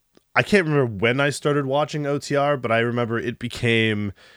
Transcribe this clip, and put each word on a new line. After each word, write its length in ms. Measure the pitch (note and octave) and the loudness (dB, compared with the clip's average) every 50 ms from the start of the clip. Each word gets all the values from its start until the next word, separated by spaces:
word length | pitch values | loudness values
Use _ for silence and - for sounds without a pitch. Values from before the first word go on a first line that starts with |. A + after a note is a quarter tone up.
| _ _ _ _ _ _ - | _ _ _ _ _ _ -2
I 80 | B2 - | -2 0
can't 240 | - - G3+ F3+ | 2 2 2 2
remember 200 | D#3 D3+ C#3+ C3+ | 4 2 2 2
when 340 | A#2+ A2 F#2+ G2+ A2+ B2 C3+ | 0 -2 0 0 2 2 2
I 100 | C#3 D3 | 0 0
started 360 | C#3+ - - D#3 D3 D3 C#3+ | -2 -2 -2 0 0 0 0
watching 400 | C3 C3 C#3+ D3+ C#3 - D3+ D3 | 0 0 0 0 -2 -2 -6 -4
O 120 | C#3+ C#3+ C#3+ | -2 -4 -4
T 180 | - - C#3+ | -4 -2 -2
R, 200 | C#3 C#3 C#3+ D3 | 0 2 2 0
but 140 | C3+ A#2+ A2 | 0 0 0
I 80 | A2+ A2+ | 0 2
remember 400 | A#2 A#2+ A#2+ A#2+ A#2+ A2 A#2 A2+ | 2 0 0 -2 -2 -2 -2 -4
it 200 | - A2+ A#2+ - | -4 -4 -6 -6
became 760 | - B2 - - - A#2+ A#2 A2+ A2+ A2 G#2+ G#2 G#2 G2+ F#2 _ - - - | -8 -10 -8 -2 0 2 2 4 4 2 0 0 -2 -4 -6 _ -18 -20 -20